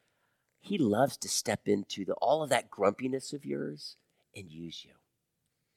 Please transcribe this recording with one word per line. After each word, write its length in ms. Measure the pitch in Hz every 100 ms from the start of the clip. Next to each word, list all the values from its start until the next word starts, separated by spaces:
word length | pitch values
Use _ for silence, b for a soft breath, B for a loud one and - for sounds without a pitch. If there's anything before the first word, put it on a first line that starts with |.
| _ _ _ _ _ _
he 160 | - 202
loves 400 | 117 104 135 -
to 100 | 98
step 400 | - - 104 -
into 360 | 101 95 -
the, 100 | 92
all 280 | 90 113 156
of 80 | 143
that 200 | 123 -
grumpiness 640 | - 101 - 127 131 -
of 120 | 143
yours 520 | 135 139 147 151 - - _ _ _
and 160 | - 90
use 340 | 78 85 -
you. 80 | - _ _ _ _ _ _ _ _